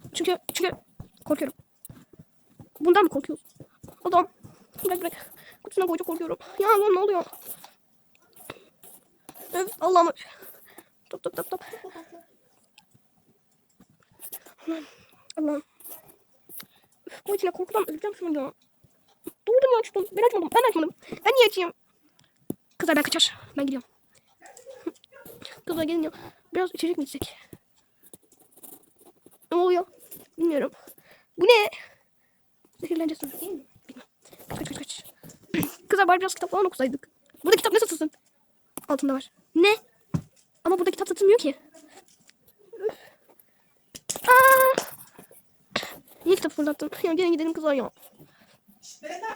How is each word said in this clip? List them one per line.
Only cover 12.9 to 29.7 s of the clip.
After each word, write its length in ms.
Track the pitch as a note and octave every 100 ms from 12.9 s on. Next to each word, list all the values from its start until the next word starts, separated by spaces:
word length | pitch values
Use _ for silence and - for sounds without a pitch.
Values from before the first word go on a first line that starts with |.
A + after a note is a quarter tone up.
| _ _ _ _ _ _ _ _ _ _ _ _ - - - - - -
Allah'ım. 180 | D#4+ C#4+ - _ _ - -
Allah'ım. 260 | D4+ D4 - _ - - - - _ _ _ - - _ _ _ -
Üf, 200 | - -
bu 80 |
içine 160 | G4+ F4+
korkudan 400 | - F#4 G#4+ F4+
öleceğim 260 | D#4 G#4 G#4
şu 100 | F4
anda. 260 | D4 C4 - _ _ _ _ _ _ - - -
Doğru 240 | B4 C5
mu 60 | A#4
açtın? 280 | - G4 G4+
Ben 140 | G4 A#4
açmadım. 220 | G4+ D#4+
Ben 140 | A4+ B4+
açmadım. 220 | E4+ D#4+ - -
Ben 220 | - G#4+
niye 140 | C5 A4
açayım? 260 | F#4 E4+ - _ _ _ _ _ _ - - _ -
Kızlar, 180 | E4 D4
ben 60 |
kaçar. 320 | - E4 - - - C#4+
Ben 100 | C#4
gidiyorum. 220 | C4 - _ _ _ _ _ - - C5+ - - - _ - - - - - -
Kızlar, 160 | E4
gelin 200 | D#4 E4+
ya. 80 | D#4 - - - _
Biraz 160 | F4+ F#4
içecek 240 | - E4 E4
mi 60 |
içsek? 320 | C#4 C#4 - - - - _ _ _ _ - - _ _ _ - - - _ _ - _ - _ -
Ne 60 | E4+
oluyor? 280 | F4+